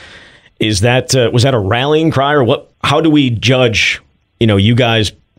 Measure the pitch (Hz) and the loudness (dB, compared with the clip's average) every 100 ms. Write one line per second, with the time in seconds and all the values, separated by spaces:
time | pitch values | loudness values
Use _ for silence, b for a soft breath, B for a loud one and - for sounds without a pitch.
0 | B B B B B - 110 104 117 127 | B B B B B -6 -4 0 0 0
1 | 123 131 117 120 135 127 95 117 139 151 | 0 0 0 0 0 0 -2 -2 0 0
2 | 160 131 139 147 120 147 - _ - 147 | 0 0 0 0 0 -2 -6 _ -4 0
3 | 160 151 131 110 107 127 123 101 - - | 2 2 0 -2 0 2 2 0 -2 -4
4 | - _ _ _ 113 101 101 120 120 113 | -12 _ _ _ 0 2 2 2 0 0
5 | 104 - _ | -2 -8 _